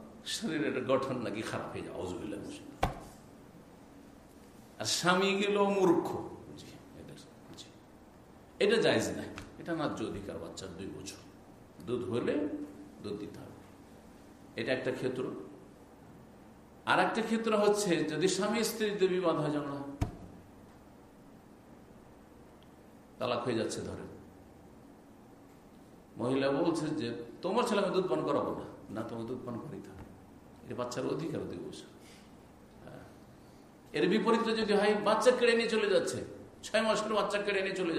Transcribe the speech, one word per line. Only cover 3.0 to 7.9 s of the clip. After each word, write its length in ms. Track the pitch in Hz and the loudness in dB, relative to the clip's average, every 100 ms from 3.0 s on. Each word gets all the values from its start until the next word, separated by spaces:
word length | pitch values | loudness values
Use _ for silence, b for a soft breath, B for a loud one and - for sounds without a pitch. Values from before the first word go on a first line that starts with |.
| - - - - - - - - - - - - - - - - - - | -12 -18 -20 -20 -20 -20 -20 -20 -20 -20 -20 -20 -20 -20 -20 -20 -20 -6
আর 100 | 113 - | -2 2
স্বামী 340 | 170 185 196 196 | 4 4 4 4
গেল 160 | 202 202 196 196 | 2 4 4 6
মূর্খ। 320 | 175 165 - - - - - - | 6 4 2 -4 -8 -12 -16 -16
জি, 80 | - - - - | -18 -18 -18 -18
এটা, 140 | - - - - - - | -18 -18 -20 -20 -18 -18
জি, 100 | - - - | -18 -20 -20